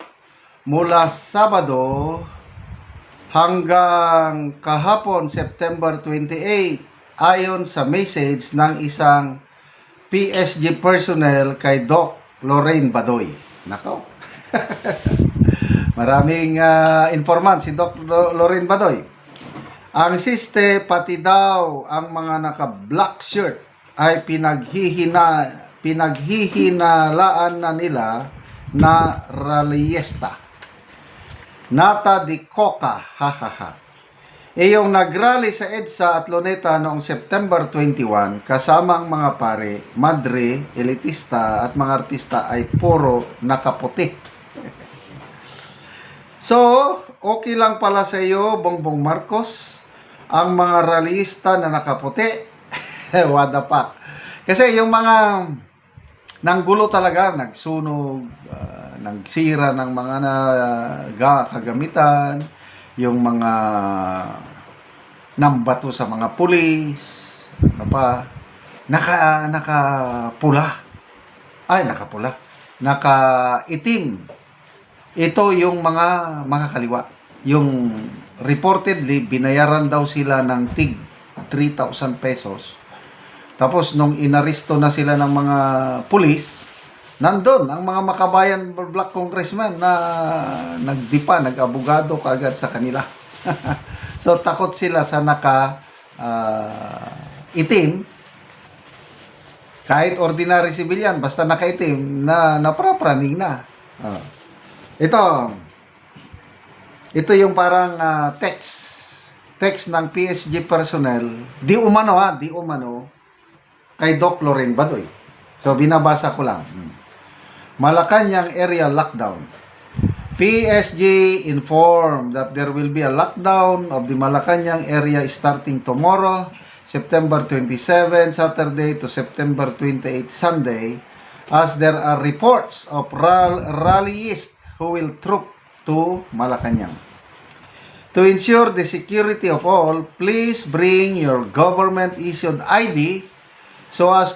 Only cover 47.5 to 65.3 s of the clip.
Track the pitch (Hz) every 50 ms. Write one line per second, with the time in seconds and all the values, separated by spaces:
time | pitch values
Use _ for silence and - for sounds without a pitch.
47.5 | 233 226 226 220 220 - 220 196 196 196 196 - 208 190 190 185 190 196 202 220
48.5 | 220 190 170 175 175 170 151 160 151 147 143 156 165 170 - - 208 220 226 -
49.5 | - - - - - - - - - - - - - - - - - 160 175 180
50.5 | 180 180 180 175 175 170 170 165 165 165 160 165 180 196 196 190 - - - 190
51.5 | 185 180 170 160 156 147 - 147 131 - - - - - 220 226 226 - - -
52.5 | - - - - - - - - - - - - - 180 170 143 143 143 139 135
53.5 | 135 139 135 - 156 139 - - - - - - - - - - - - - -
54.5 | 185 214 254 240 226 220 226 226 226 226 226 226 226 220 214 208 202 185 180 160
55.5 | 147 - - - _ _ _ _ _ - - - _ _ _ - - - - 170
56.5 | 180 185 170 180 202 214 214 208 - 190 185 180 165 175 190 190 170 147 123 110
57.5 | - - - 160 160 160 151 151 147 147 143 139 135 135 123 117 135 - - -
58.5 | - - - - 87 90 - - - 127 104 104 107 101 98 - - 165 160 156
59.5 | 156 143 143 139 127 131 131 127 127 127 123 131 135 135 143 139 135 135 135 131
60.5 | 131 127 123 120 120 117 117 - - 139 139 139 - 107 127 139 143 139 123 -
61.5 | - 120 107 120 113 127 151 160 - 165 147 147 147 143 143 139 143 143 151 156
62.5 | - - - - - - - - - 127 123 123 120 123 120 120 120 117 117 113
63.5 | 113 110 110 107 107 104 98 98 98 95 95 92 92 92 92 - 107 - - -
64.5 | - - - - - - - - - - - - - - - -